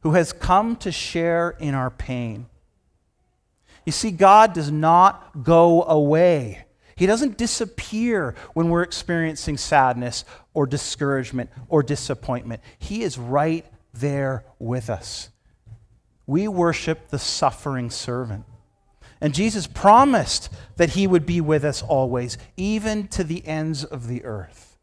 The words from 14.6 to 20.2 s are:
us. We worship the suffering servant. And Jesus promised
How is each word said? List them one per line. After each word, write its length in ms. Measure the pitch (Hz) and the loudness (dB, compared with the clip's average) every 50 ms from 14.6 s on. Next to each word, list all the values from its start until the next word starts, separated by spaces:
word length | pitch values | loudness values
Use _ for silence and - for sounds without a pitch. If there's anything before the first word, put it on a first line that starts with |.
| - 113 123 127 110 - | -8 -6 -6 -6 -6 -8
us. 420 | 110 87 - - - - - - _ _ _ _ _ _ _ - - _ _ _ _ _ _ _ _ _ _ | -8 -8 -8 -14 -14 -14 -16 -18 _ _ _ _ _ _ _ -20 -20 _ _ _ _ _ _ _ _ _ _
We 220 | - 139 175 202 214 | -2 -2 -2 -2 -2
worship 600 | 190 180 170 170 156 - - 160 160 - - _ | 0 0 0 0 0 -2 -4 -6 -6 -6 -8 _
the 100 | - 131 | -8 -6
suffering 720 | - - - - 151 135 - - - 147 135 127 120 117 | -6 -6 -4 0 -2 -2 -2 -2 -8 -6 -6 -4 -6 -8
servant. 540 | - - - - 120 127 127 113 101 107 - - - - _ _ _ _ _ _ _ _ - - _ _ | -8 -10 -8 -8 -6 -6 -6 -8 -10 -10 -12 -18 -20 -20 _ _ _ _ _ _ _ _ -20 -20 _ _
And 160 | 151 151 131 | -4 -4 -2
Jesus 320 | 151 208 226 214 208 165 | 0 -2 -2 -2 -4 -8
promised 840 | - - - - 202 214 240 277 285 254 202 | -8 -10 2 6 8 8 8 8 6 2 0